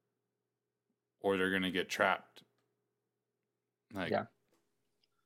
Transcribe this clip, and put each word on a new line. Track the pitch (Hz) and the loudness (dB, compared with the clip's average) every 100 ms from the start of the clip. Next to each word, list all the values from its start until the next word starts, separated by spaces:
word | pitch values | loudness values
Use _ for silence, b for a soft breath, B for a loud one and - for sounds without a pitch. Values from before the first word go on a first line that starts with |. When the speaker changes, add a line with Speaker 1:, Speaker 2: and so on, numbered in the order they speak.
| _ _ _ _ _ _ _ _ _ _ _ _ | _ _ _ _ _ _ _ _ _ _ _ _
Speaker 1:
or | 101 95 | -2 2
they're | 92 | 2
gonna | 95 92 | 2 0
get | 87 85 | -2 -4
trapped. | - 98 90 - - _ _ _ _ _ _ _ _ _ _ _ _ _ _ _ | 0 2 2 -4 -20 _ _ _ _ _ _ _ _ _ _ _ _ _ _ _
Like | 101 82 | -6 -2
Speaker 2:
Yeah. | - - _ _ _ _ _ _ _ _ _ | -2 -2 _ _ _ _ _ _ _ _ _